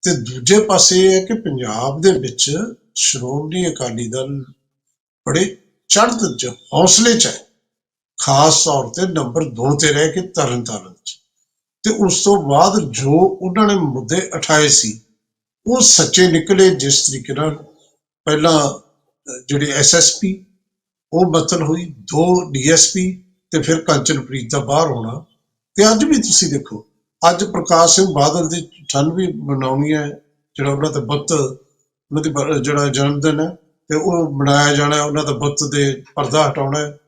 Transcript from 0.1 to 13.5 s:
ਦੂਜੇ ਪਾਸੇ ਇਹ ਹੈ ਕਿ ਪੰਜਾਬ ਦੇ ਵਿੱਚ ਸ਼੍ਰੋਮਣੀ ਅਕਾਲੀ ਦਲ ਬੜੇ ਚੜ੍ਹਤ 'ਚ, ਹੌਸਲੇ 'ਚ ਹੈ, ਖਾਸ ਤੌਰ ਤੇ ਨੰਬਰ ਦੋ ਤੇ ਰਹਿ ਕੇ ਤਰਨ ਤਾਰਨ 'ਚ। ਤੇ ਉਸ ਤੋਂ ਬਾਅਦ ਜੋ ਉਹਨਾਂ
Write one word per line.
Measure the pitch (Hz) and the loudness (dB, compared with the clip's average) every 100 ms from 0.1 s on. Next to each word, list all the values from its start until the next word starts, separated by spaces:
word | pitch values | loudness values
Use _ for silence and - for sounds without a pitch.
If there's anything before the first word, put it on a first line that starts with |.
| 156 | -4
ਦੂਜੇ | 113 127 120 202 | -6 -6 4 4
ਪਾਸੇ | 214 185 - 185 | 4 4 4 6
ਇਹ | 190 | 4
ਹੈ | 190 185 | 4 0
ਕਿ | |
ਪੰਜਾਬ | 226 208 131 120 107 127 143 | -4 -4 -6 -6 -4 -4 2
ਦੇ | 185 | 2
ਵਿੱਚ | 156 117 113 131 156 226 - _ - | 2 -2 -4 -4 -2 -6 -10 _ -4
ਸ਼੍ਰੋਮਣੀ | - 135 123 143 151 180 180 | -2 -2 -4 -6 -4 -2 -2
ਅਕਾਲੀ | - 123 113 120 | -2 -6 -6 -6
ਦਲ | 123 135 139 131 _ _ _ _ _ _ _ - | -6 -6 -8 -12 _ _ _ _ _ _ _ -4
ਬੜੇ | 143 196 - _ _ _ | -2 -2 -4 _ _ _
ਚੜ੍ਹਤ | 196 240 233 196 120 | 2 2 0 -4 -4
'ਚ, | 123 | -8
ਹੌਸਲੇ | - _ 143 180 202 233 226 | -10 _ 2 4 4 4 2
'ਚ | - | 0
ਹੈ, | - - _ _ _ _ _ _ - | -4 -16 _ _ _ _ _ _ -8
ਖਾਸ | - 139 156 151 | 0 4 4 4
ਤੌਰ | - 143 120 | 0 -2 -4
ਤੇ | 165 185 | -4 -4
ਨੰਬਰ | 160 127 120 | -2 -4 -4
ਦੋ | 156 113 127 147 | -6 -4 -2 0
ਤੇ | 151 | 0
ਰਹਿ | 147 156 | 2 0
ਕੇ | 185 | -2
ਤਰਨ | 180 - 135 120 | -6 -4 -4 -4
ਤਾਰਨ | 113 107 92 90 - | -6 -10 -14 -18 -18
'ਚ। | - _ _ _ _ _ _ | -18 _ _ _ _ _ _
ਤੇ | 214 214 196 | -4 0 0
ਉਸ | - | 0
ਤੋਂ | 202 202 147 | 2 2 2
ਬਾਅਦ | 143 185 202 139 | 4 4 2 -4
ਜੋ | 113 135 156 185 - | -4 0 4 2 0
ਉਹਨਾਂ | 185 | -4